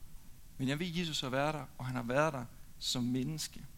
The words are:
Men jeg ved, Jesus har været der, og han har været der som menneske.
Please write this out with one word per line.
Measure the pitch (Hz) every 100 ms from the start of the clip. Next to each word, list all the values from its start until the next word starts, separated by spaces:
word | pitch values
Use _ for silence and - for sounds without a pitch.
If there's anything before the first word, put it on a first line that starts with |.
| - - - - - -
Men | 131
jeg | 147
ved, | 180
Jesus | 170 170 143
har | 135
været | 131 147
der, | 151 131 -
og | 127
han | 127
har |
været | 117 131 156
der | 139 120 - - -
som | - 131
menneske. | 120 127 131 156 - - -